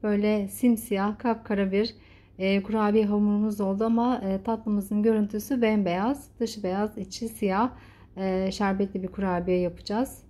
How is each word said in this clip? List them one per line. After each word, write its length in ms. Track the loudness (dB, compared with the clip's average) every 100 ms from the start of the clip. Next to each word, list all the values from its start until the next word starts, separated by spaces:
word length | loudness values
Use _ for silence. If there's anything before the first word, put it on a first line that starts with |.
Böyle 440 | 0 2 2 2 -2
simsiyah, 720 | 2 2 2 0 0 0 0
kapkara 520 | -2 -2 -2 0 2
bir, 240 | 2 0 -4 -20 -20 -20 -4
e, 260 | 0 0
kurabiye 420 | 0 0 4 4 4
hamurumuz 560 | 4 2 2 0 0
oldu 220 | -2 0
ama, 380 | 2 2 2 0
e, 200 | -2 -4
tatlımızın 600 | -2 -4 0 -2 0 2
görüntüsü 580 | 2 2 0 -4 -4 0
bembeyaz, 680 | 2 2 2 0 0 -2 -6 -6
dışı 240 | -6 -4
beyaz, 340 | -4 -2 -4 -6
içi 320 | -12 -8 -8
siyah, 420 | -2 0 2 0 -2 -20 -20 -18 -6
e, 340 | -2 0 -2
şerbetli 520 | 0 0 0 -2 -2
bir 40 | -8
kurabiye 520 | -4 -2 0 0 0
yapacağız. 640 | 0 -4 -6 -4 -4 -8